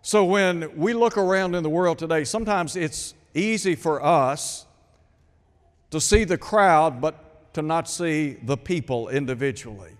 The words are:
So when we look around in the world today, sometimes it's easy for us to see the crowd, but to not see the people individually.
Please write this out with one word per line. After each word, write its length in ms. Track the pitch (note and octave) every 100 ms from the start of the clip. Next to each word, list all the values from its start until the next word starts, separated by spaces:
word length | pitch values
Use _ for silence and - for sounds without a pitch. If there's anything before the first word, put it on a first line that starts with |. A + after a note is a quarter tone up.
So 240 | - G#3+ F3+
when 500 | G3+ F#3+ E3+ D#3 D#3+
we 200 | F3+ A#3
look 200 | A#3 G#3+
around 380 | F#3 F#3+ F#3
in 80 | F3
the 80 | D#3
world 300 | E3 F3+ D#3+
today, 240 | E3 D#3+
sometimes 520 | C#3 A3 G#3+ G3 E3 F#3
it's 380 | D#3+ - - - _ D3
easy 400 | G3+ A3 G3 E3
for 280 | E3 D3
us 640 | D3 E3 C3 C#3+ - - - _ _ _ _ _ _ _ _ _ _ _ _
to 100 | D#3
see 220 | - G#3
the 160 | G#3+ F3+
crowd, 600 | - G#3+ G3 D#3+ D#3+ B2
but 540 | D3+ - - - _
to 80 | -
not 260 | D3+ E3 -
see 460 | - E3+ D#3 D3+ B2
the 160 | A#2 C3+
people 520 | - F3 B2 B2 A2+
individually. 840 | C3+ C3+ B2 C#3 C3 A#2+ G2+ F2 -